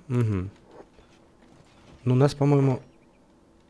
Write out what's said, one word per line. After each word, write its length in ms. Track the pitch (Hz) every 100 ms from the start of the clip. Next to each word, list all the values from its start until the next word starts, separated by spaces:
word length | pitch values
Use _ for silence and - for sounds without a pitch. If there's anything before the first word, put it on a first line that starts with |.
| -
Мгм. 440 | 123 110 98 95 - - - - - _ _ _ _ - - _ - - -
Ну, 100 | 123
нас, 220 | 127 143 -
по-моему, 440 | 143 143 135 120 - _ _ _ _ _ _ _